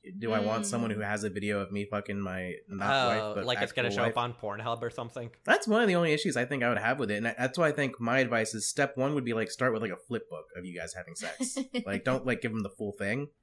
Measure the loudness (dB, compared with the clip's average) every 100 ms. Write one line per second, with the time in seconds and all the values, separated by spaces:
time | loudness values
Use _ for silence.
0 | -12 -6 0 2 2 0 0 0 0 0
1 | -2 0 -2 -2 0 0 -2 -4 -2 -4
2 | -2 -4 -2 -4 -6 -8 -10 -4 2 4
3 | 4 2 0 -2 0 0 0 0 0 2
4 | 2 2 -2 -4 -6 -4 -4 -4 -4 -6
5 | -10 -10 -12 -10 2 4 6 4 6 6
6 | 4 4 2 0 0 2 2 4 2 2
7 | 0 0 0 0 -2 2 2 4 0 0
8 | 2 4 4 2 2 -2 -4 0 0 2
9 | 0 0 0 0 -2 0 0 2 -2 -6
10 | -4 -6 -6 -14 -12 -12 -10 -8 -8 -10
11 | -12 -10 -10 -6 -6 -4 -4 -6 -4 -2
12 | 0 0 0 -2 -2 -2 -4 -4 -8 -4
13 | -2 -2 -4 _